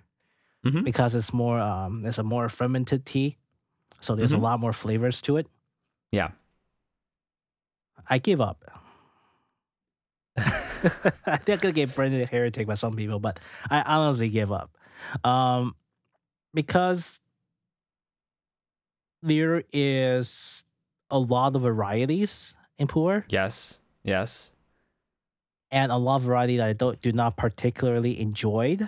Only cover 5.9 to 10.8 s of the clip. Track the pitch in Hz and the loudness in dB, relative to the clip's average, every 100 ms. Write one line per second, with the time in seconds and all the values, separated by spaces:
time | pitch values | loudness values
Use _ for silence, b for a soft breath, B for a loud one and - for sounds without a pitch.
5.9 | _ _ 104 80 - _ _ _ _ _ | _ _ -2 -2 -6 _ _ _ _ _
6.9 | _ _ _ _ _ _ _ _ _ _ | _ _ _ _ _ _ _ _ _ _
7.9 | - - 127 208 165 104 - - b b | -16 -2 0 2 2 0 -4 -16 b b
8.9 | b b b b b b _ _ _ _ | b b b b b b _ _ _ _
9.9 | _ _ _ _ - 104 - - - | _ _ _ _ -4 -2 -2 -6 -2